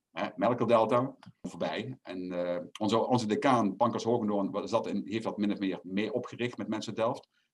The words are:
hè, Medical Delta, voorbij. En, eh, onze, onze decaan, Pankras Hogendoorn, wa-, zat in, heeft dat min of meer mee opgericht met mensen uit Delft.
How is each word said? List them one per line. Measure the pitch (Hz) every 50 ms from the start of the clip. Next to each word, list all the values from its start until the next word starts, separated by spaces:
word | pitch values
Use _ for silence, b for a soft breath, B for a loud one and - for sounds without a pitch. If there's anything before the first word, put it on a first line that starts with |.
| _ _
hè, | - - 98 104 -
Medical | - - 117 127 131 123
Delta, | 107 117 113 113 110 117 120 127 139 - - - - - _
voorbij. | - 95 90 85 90 82 80 90 110 123 131 -
En, | - - 92 92 90 90
eh, | 90 87 87 87 87 87 87 90 - -
onze, | 107 104 107 113 113
onze | - 127 113 110
decaan, | 104 104 104 - 143 127 117 107 101 -
Pankras | - 120 117 110 110 -
Hogendoorn, | 113 120 123 110 104 104 101 98 92
wa-, | - 98 92
zat | 98 110 113 -
in, | 90 92 101 -
heeft | - 104 113 110
dat | 98 -
min | - 101 104
of | 98 95
meer | 101 95 87 82
mee | - 90 95 101 107 107
opgericht | - 127 120 - - 120 120 120 -
met | - 101 101
mensen | 110 107 104 - 104
uit | 113 110
Delft. | 117 135 - - _ _ _ _ _